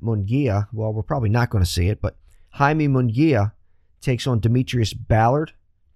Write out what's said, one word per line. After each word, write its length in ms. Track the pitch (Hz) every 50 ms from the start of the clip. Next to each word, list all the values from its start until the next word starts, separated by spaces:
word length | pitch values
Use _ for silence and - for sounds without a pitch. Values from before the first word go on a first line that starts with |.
| -
Munguia. 640 | 113 113 104 98 98 120 139 147 120 98 101 104 - 120
Well, 200 | 107 107 110 107
we're 100 | 110 107
probably 260 | - 156 143 113 101
not 200 | 107 120 120 -
gonna 160 | - 104 90
see 220 | - - 87 85 92
it, 140 | 107 -
but 160 | - 78 - - _ - _ - - _
Jaime 380 | - - 143 143 156 156 151 143
Munguia 680 | 135 131 127 120 107 123 156 165 139 107 101 107 - - _ _ _ _ _ _ _ _
takes 260 | - - 127 113 - 139
on 120 | 123 110
Demetrius 540 | 92 113 120 127 127 - - 123 110 - -
Ballard, 600 | 120 - - 120 110 113 117 131 147 160 - - _ _ _ _ _ _ _ _